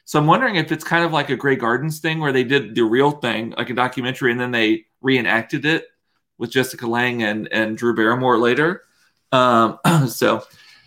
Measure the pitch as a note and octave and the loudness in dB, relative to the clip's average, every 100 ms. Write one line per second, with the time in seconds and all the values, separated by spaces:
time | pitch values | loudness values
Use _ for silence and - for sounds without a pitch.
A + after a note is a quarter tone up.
0 | - D#3 D3+ F#3 B3+ F#3+ D#3 D#3 - E3+ | -4 0 4 2 2 -2 -2 -4 -2 0
1 | E3+ D#3 C#3+ B2+ C#3 C3 A#2+ B2 D#3 D#3 | 0 -2 -2 -2 -2 0 0 -2 -2 -6
2 | D#3+ D#3+ D3+ C3 B2 C#3 G#2+ A2+ A2+ A#2+ | -6 -4 0 0 2 0 0 -2 2 2
3 | C#3+ D3 B2 G#2+ A2+ - A#2+ B2 B2+ C#3 | 2 0 -4 -4 -6 -6 -6 -2 -4 -4
4 | B2 B2+ C3 A#2+ B2 A#2+ A2 A2 - _ | -6 -2 -2 -2 -2 0 0 0 -4 _
5 | C3 C3 A#2 A2 A2+ D3 C#3+ D#3+ - _ | 0 0 2 0 -2 -4 -2 -2 -4 _
6 | _ _ _ - A#2 C3 B2+ - A#2+ A#2 | _ _ _ -12 -4 0 -2 -2 -4 -2
7 | B2 B2 A2 G#2+ G#2+ A2+ G#2+ A2 A#2 A2 | -2 -2 -2 -4 -4 -2 -2 -2 0 2
8 | A2 B2 B2+ A#2 A#2+ B2 D#3 G3 _ _ | 2 2 2 2 2 2 0 -2 _ _
9 | _ _ _ C3 B2+ A#2 A2+ - - E3 | _ _ _ 2 4 4 2 0 2 2
10 | C3 - A#2 A2 - _ - - | 2 0 0 0 -4 _ -20 -20